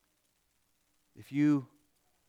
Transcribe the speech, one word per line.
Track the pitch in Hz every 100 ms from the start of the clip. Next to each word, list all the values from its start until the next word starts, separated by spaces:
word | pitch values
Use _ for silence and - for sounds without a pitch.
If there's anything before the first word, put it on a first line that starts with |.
| _ _ _ _ _ _ _ _ _ _ _ -
If | 107
you | 139 147 143 123 _ _ _ _ _